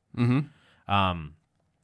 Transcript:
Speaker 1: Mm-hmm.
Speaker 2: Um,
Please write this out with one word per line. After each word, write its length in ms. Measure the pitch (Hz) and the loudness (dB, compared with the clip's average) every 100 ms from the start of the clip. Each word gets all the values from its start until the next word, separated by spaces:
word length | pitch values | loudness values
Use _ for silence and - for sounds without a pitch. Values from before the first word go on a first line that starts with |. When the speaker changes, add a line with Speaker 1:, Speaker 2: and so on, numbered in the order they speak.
| _ - | _ -2
Speaker 1:
Mm-hmm. 760 | 120 127 147 - _ _ - | 2 2 -2 -10 _ _ -2
Speaker 2:
Um, 420 | 101 95 85 76 - _ _ _ _ | 0 0 -2 -8 -16 _ _ _ _